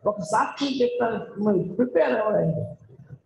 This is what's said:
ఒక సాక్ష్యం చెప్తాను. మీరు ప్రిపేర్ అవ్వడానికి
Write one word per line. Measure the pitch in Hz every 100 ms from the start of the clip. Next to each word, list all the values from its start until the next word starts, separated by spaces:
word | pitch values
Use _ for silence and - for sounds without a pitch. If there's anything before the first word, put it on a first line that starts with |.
| 208
ఒక | 208
సాక్ష్యం | - 220 262 - 277 262
చెప్తాను. | 240 - 233 214 - - 208
మీరు | 190 165
ప్రిపేర్ | - 247 - 269
అవ్వడానికి | 220 214 190 165 - - - - - - -